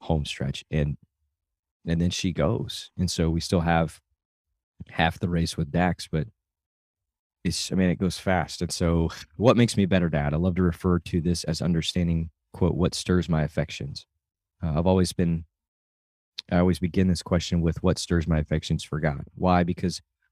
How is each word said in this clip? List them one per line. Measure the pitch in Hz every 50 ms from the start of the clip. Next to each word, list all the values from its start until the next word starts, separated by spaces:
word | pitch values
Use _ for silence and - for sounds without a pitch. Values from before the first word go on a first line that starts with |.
home | - - 85 76 69
stretch. | - - - 67 67 - - - -
And, | 76 76 73 73 65 - _ _ _ _ _ _ _ _ _ _ _ _ _ _ _ _ -
and | 85 82 82
then | 87 90
she | - - - 95
goes. | 76 76 73 90 113 - - - - - - - - -
And | 90 85
so | - - 82 82
we | 82 82
still | - - 98 87
have | 78 85 82 82 82 76 - - _ _ _ _ _ _ _ _ _ _ _ _ _ _ _ - - -
half | - - 80 82 - -
the | - 87
race | 87 82 82 - -
with | - 80 71
Dax, | 78 85 90 90 90 - - -
but | - 78 - - _ _ _ _ _ _ _ _ _ _ _ _ _ _ _ _ _ _ _ _ _ _ -
it's, | 90 80 - - -
I | -
mean, | 92 92 90
it | 85 -
goes | 98 87 - -
fast. | - 98 92 87 76 - - -
And | 87 80
so | - - 92 82 85 85 82 82 - - - _ -
what | - 101 131 104
makes | 113 120 110 -
me | 101 98
a | 85
better | 98 92 87 82
dad? | 76 73 71 73 73
I |
love | 80 90 92 87
to | 92
refer | 92 87 82 - - 92 87 85
to | - - - 87
this | 76 87 85 - -
as | 80 80 -
understanding, | - 87 85 82 78 - - 90 87 85 85 82 82 80 _ _ _ _
quote, | - - 95 85 -
"what | 71 90 - -
stirs | - - - 90 90 82 -
my | 80 78 78
affections." | 76 - 82 73 - - - 69 69 - - - _ _ _ _ _ _ _ _ _ _ -
Uh, | 85 80 73 80
I've | 85
always | 92 95 95 90 - -
been, | - 90 85 82 80 80 _ _ _ _ _ _ _ _ _ _ _ _ _ _ _ _ _ - - - -
I | 90 87
always | 90 92 87 -
begin | 92 82 - 98 92 92
this | 85 -
question | - - 92 82 - - 90 85
with, | 82 85 78 -
"What | - 92 82 -
stirs | - - 87 87 78 80
my | 80 78
affections | 76 - 80 80 - - 82 78 -
for | - - 76
God?" | 78 76 71 67 - - -
Why? | - 90 92 90 90 90
Because | 85 90 - - 87 82 - _ _ _ _ _ _